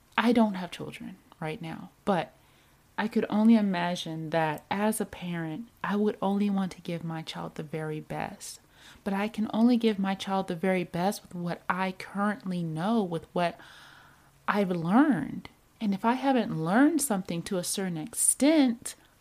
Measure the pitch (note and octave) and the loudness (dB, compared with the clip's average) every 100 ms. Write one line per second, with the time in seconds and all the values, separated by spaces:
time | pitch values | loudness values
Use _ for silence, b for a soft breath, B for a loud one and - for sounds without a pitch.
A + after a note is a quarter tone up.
0 | _ - A3+ A#3+ A3 F#3 F3 - D3+ - | _ 0 4 6 4 0 -8 -10 -10 -10
1 | - F#3 _ - D#3+ D#3+ E3 - F3+ _ | -14 -16 _ -10 -8 -8 -10 -12 -14 _
2 | - F#3 - _ b b b b b - | -2 0 -2 _ b b b b b -6
3 | G#3+ A3+ - G#3 A3 A3+ G3+ F3 F3 F3+ | -2 0 0 4 8 8 6 0 -2 -2
4 | E3 D#3+ D#3 E3 D#3 D3+ - G3 G#3+ G#3+ | -6 -8 -2 0 0 -2 -4 0 0 0
5 | G3+ - F3+ F3 D#3+ D#3 A#3 _ - G#3 | -4 -8 -8 -6 -6 -8 -12 _ -4 0
6 | G#3 G3+ G3 G3+ G#3 G3 F#3 - - E3+ | 0 0 -2 0 0 0 -2 -6 -8 -8
7 | E3 D#3+ E3 E3 E3 - D#3 D#3+ D#3 D#3 | -6 -8 -10 -10 -10 -10 -10 -8 -6 -8
8 | D3+ D3+ - - - - B B B B | -8 -6 -6 -8 -16 -18 B B B B
9 | - G3 G#3+ A3+ G#3+ G#3+ A#3 A#3+ A3+ G3+ | -4 -2 -4 -4 -2 4 6 6 2 2
10 | G3 G3 - G3 F#3+ F3 F#3+ F#3 E3+ E3+ | -2 -2 -2 -2 -2 -2 0 0 -2 -2
11 | F#3 G#3+ - F3 F3 - - F#3 F#3+ F#3 | -2 -2 -8 -8 -6 -6 -4 -4 -4 -6
12 | - G3 G#3 G3+ F#3+ F3+ E3+ D#3 F#3 A#3 | -10 -2 -2 -2 -6 -6 -4 -4 0 0
13 | F#3 E3 - F3+ F3 - B B B B | 0 -4 -6 -2 -2 -4 B B B B
14 | B B B _ - G3+ G3 F3 E3 G#3+ | B B B _ -2 0 0 -2 2 4
15 | D#4 B3 - - - _ _ - G#3+ G3 | 4 2 0 -8 -12 _ _ -6 -2 0
16 | A3+ B3+ C4+ B3+ G#3+ D#3+ D#3+ G#3+ D4 E4+ | 0 0 2 2 0 -2 0 4 4 4
17 | - G3 - E3+ E3 F#3 F3 - F#3+ D#3+ | 0 -2 -2 -6 -4 -4 -4 -4 -4 -4
18 | D#3 - - - C#4 D#4+ C4 A#3 - - | -6 -2 0 4 6 8 6 2 -6 -16
19 | b b | b b